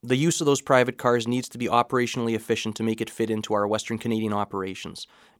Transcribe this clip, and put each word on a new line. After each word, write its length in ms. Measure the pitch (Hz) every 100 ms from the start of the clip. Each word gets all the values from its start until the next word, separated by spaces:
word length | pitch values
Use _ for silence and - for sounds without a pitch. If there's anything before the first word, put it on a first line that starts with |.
the 140 | 120 127
use 240 | 165 -
of 60 | 147
those 160 | 139
private 340 | - 131 123 117
cars 320 | 123 120 113
needs 180 | 123 120
to 80 | 120
be 80 | 113
operationally 680 | 117 120 127 120 127 117
efficient 400 | 110 - 113 110 -
to 60 |
make 200 | 113 110
it 80 | 110
fit 180 | - 113
into 240 | 107 104
our 160 | 107 101
Western 300 | 107 - 113
Canadian 340 | 120 113 110
operations. 760 | 104 101 98 95 92 - 110 - - - -